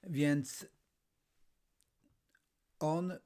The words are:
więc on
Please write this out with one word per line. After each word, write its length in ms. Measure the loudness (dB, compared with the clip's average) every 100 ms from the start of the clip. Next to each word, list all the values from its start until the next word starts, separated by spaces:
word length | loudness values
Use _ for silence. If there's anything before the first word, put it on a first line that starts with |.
więc 600 | -4 0 4 2 0 -8 -14 _ _ _ _ _ _ _ _ _ _ _ _ _ _ _ _ _ _ _ _ _
on 340 | 0 0 -2 -6